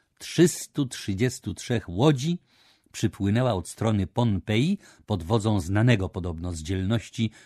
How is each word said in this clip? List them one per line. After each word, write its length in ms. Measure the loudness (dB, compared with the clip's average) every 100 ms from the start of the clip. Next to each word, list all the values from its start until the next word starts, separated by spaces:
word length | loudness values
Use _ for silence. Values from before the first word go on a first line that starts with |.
| _ _
trzystu 680 | -4 4 4 2 -6 -4 -4
trzydziestu 680 | -4 -6 0 -2 -2 -8
trzech 360 | -8 -4 -4 -2
łodzi 500 | 2 4 4 0 -4 -8 _ _ _ _
przypłynęła 640 | -4 -4 0 0 2 2
od 160 | 0 -4
strony 380 | -2 0 0 0
Ponpei 680 | 0 0 0 0 0 2 -2 -6 -20 -4
pod 180 | -4
wodzą 360 | 0 0 2 0
znanego 500 | 0 2 4 4 0
podobno 440 | -4 -6 -6 -6
z 80 | -8
dzielności 680 | -4 -2 0 -2 -4 -4 -4 -4